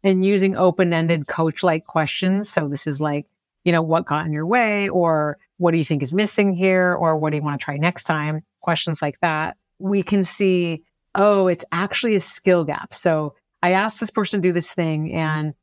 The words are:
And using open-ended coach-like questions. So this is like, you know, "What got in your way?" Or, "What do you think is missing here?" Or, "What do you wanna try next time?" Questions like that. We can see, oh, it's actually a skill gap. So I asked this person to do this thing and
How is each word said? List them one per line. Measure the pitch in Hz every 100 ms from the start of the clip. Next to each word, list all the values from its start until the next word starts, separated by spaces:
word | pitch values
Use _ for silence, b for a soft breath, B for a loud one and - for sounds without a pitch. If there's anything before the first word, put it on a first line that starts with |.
And | 196 190 190
using | 202 196 196
open-ended | 185 175 180 165 165 170 143
coach-like | - 160 - 185 160 -
questions. | 165 147 - 190 196 208
So | - 151
this | 139 -
is | 143
like, | 151 147 - _ _ _ 180
you |
know, | 170
"What | 160 160 -
got | 147 156
in |
your | 151 160
way?" | 247 220 208 196
Or, | 185 170 156 151 143 b _
"What | 175
do | 165
you |
think | 151 147
is | 131
missing | 180 208 - 202
here?" | 180 190 185 180 180
Or, | 165 156
"What | 156
do | 151
you |
wanna | 147 143
try | - 143
next | 165 180 -
time?" | 156 151 156 _ _
Questions | - 165 - 156
like | 147 -
that. | 170 156 160 - _ _
We | 190 202
can | 185 202
see, | 180 - 196 180 170 160 _ _ _
oh, | - 202 202 277
it's | 262 -
actually | 170 196 - 240 208
a |
skill | - - - 175
gap. | 151 147 -
So | - 175 156 151 _ _ _
I | 175
asked | 185 214 -
this | 214
person | - 196 208
to | 180
do |
this | 170 160
thing | - 165 156 156
and | 165 156 156 151 -